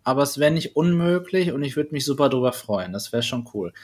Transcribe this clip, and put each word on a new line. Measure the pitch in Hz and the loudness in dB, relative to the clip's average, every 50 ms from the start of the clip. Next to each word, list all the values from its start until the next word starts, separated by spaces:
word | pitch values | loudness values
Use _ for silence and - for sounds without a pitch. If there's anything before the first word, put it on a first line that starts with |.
| - | -4
aber | 131 131 139 143 | -2 2 2 0
es | 139 - 143 | 0 0 2
wär | 147 151 | 2 2
nicht | 160 160 - - - | 2 2 -2 -2 -2
unmöglich | 151 165 175 175 170 170 175 175 180 180 - - 185 180 175 | 0 2 2 2 2 2 2 2 0 0 -2 -2 0 0 0
und | 131 139 143 | 0 -2 -4
ich | 139 131 | -4 -2
würd | 151 147 151 | -2 -4 -2
mich | 151 143 131 | -4 -4 -2
super | 143 139 139 143 131 | -2 2 4 4 4
drüber | 131 127 123 127 123 | 4 4 2 0 0
freuen. | - - - 104 95 90 90 92 | -2 -6 -4 -2 -2 -2 -4 -6
Das | 101 - - - | -8 -8 -4 -2
wär | 117 | -2
schon | 117 - - 120 117 - - | -2 -2 -4 -6 -6 -6 -6
cool. | 104 92 85 - - | -6 -6 -8 -10 -14